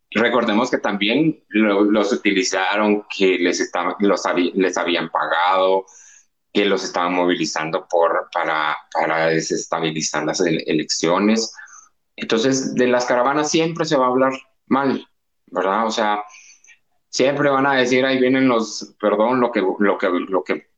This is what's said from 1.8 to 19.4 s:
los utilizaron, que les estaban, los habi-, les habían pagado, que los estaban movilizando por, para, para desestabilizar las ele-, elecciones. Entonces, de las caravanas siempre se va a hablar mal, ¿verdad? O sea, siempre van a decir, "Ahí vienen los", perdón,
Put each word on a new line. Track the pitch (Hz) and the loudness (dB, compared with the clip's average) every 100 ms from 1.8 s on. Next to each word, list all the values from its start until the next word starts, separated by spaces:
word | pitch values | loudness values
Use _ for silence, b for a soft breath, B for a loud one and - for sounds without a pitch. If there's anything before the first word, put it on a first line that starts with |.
| 104 | 4
los | 107 98 | 2 2
utilizaron, | 123 104 95 90 92 92 104 107 104 - | 0 0 0 0 -2 -2 0 0 0 -2
que | - 95 90 | 0 2 2
les | 87 90 | 0 0
estaban, | 87 92 87 - | -4 -4 -4 -2
los | 101 87 95 | 0 0 0
habi-, | 87 87 | 0 0
les | 95 92 90 | 0 0 0
habían | 85 85 80 | -2 -2 -2
pagado, | 80 78 80 90 95 95 95 B B B B B _ _ | -4 -2 0 2 2 2 2 B B B B B _ _
que | 101 101 | 0 0
los | 95 | 0
estaban | 92 95 90 | -2 -2 0
movilizando | 90 87 87 80 82 78 90 - | 0 2 0 -2 -4 -4 -6 -2
por, | 87 82 87 - | 0 2 0 -4
para, | 87 80 78 76 76 - | -4 -2 -2 -2 -4 -6
para | 82 80 80 80 | -4 -2 0 0
desestabilizar | 80 80 85 - 82 82 80 76 76 | 0 -2 -6 -4 -4 -4 -4 -6 -4
las | 78 - | -4 -2
ele-, | 85 80 - | -2 -2 -2
elecciones. | 80 - - 82 90 104 113 113 B B B B _ _ - | -4 -4 -2 0 2 2 0 -2 B B B B _ _ -12
Entonces, | - 113 131 131 107 113 | -4 0 0 0 -2 0
de | 123 | 2
las | 123 - | 2 0
caravanas | 123 127 147 151 | 0 0 0 0
siempre | 160 160 165 160 | 0 0 -2 -2
se | 147 | 0
va | 127 | 2
a | |
hablar | 127 131 135 - _ - | 2 0 -2 -10 _ -4
mal, | 135 135 - - _ _ _ _ | 0 0 -2 -6 _ _ _ _
¿verdad? | 87 92 104 113 | -4 0 0 0
O | |
sea, | 110 107 104 - B B B B B _ _ _ | 0 0 -2 -6 B B B B B _ _ _
siempre | - 151 143 143 | 0 0 2 2
van | 135 139 | 2 2
a | 135 | 2
decir, | 120 127 135 | 2 2 2
"Ahí | 131 | 2
vienen | 127 131 131 | 2 4 2
los", | 117 110 - 104 _ | 2 -2 -8 -14 _
perdón, | 104 104 110 127 | 0 2 2 2